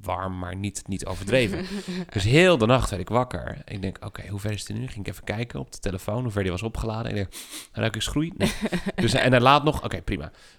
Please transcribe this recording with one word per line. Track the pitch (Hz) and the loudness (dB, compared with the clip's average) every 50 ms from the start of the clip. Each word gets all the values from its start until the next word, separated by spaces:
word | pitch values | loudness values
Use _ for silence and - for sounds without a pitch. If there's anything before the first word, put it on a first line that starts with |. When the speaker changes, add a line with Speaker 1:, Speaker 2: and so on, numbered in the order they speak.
Speaker 1:
warm, | 101 95 90 90 95 95 92 92 | -6 -4 -4 -2 -2 -4 -4 -4
maar | 90 87 92 | -6 -6 -6
niet, | 95 101 101 - - - | -4 -4 -6 -6 -6 -6
niet | - 98 90 - | -6 -6 -4 -4
overdreven. | 92 92 - 101 101 117 131 120 95 190 165 185 185 196 202 185 - | -6 -6 -6 -2 2 2 4 4 2 0 -2 -4 -6 -6 -6 -6 -6
Speaker 2:
<laughs> | 180 185 175 - - | -6 -6 -6 -4 -2
Speaker 1:
Dus | 104 95 | 0 2
heel | 113 127 160 185 185 175 127 | 6 8 8 8 8 8 6
de | 110 | 6
nacht | 110 127 127 110 - | 6 6 4 4 0
werd | - 87 92 | -2 -4 -4
ik | - | 0
wakker. | 104 120 131 - - - - - - - - | 0 0 0 0 -4 -6 -6 -8 -8 -10 -10
Ik | - - 101 92 | -10 -8 -6 -4
denk, | 95 - - - | -6 -6 -8 -10
"Oké, | 107 - - - 92 | -12 -12 -12 -10 -8
hoe | 101 98 | -8 -6
ver | 98 107 104 | -4 -4 -4
is | 101 - - | -4 -6 -6
het | 104 | -6
nu?" | 110 127 127 | -6 -6 -8
Ging | - 104 95 | -8 -8 -8
ik | 98 95 | -8 -10
even | - - | -8 -6
kijken | - 104 110 120 - - 139 | -4 -4 -4 -4 -6 -6 -8
op | 127 - - | -10 -10 -10
de | - | -6
telefoon, | - - 90 92 - - 104 123 127 | -4 -2 -2 -2 -2 -4 -2 -2 -2
hoe | 120 101 | -2 0
ver | 104 95 | 0 0
die | 92 | 0
was | 85 90 110 | 0 -2 -4
opgeladen. | 113 - - 110 110 107 113 117 - | -4 -4 -4 -4 -4 -4 -4 -4 -4
Ik | - | -2
denk, | 101 98 90 - - - - - - - - - | -2 -4 -4 -6 -12 -14 -14 -14 -16 -16 -10 -4
"Ruik | 110 110 113 107 | -2 -2 0 0
ik | 110 - | -2 -4
schroei?" | - - 147 156 170 - | -2 0 0 0 -2 0
Nee. | - - 220 - - 214 - - 175 | 0 0 0 0 -2 -2 -2 -2 -2
Speaker 2:
<laughs> | - - - | -2 -2 0
Speaker 1:
Dus, | - - 110 - | 0 2 4 4
en | - - 127 | 4 6 6
hij | 127 123 | 6 6
laat | 120 131 143 147 135 | 8 8 6 6 6
nog. | 156 139 - - | 2 0 0 -2
Oké, | - - 90 - | -4 -6 -4 -4
prima. | - 107 76 73 | -4 -4 -4 -4
Nou, | 76 - - - - - | -8 -12 -18 -20 -20 -20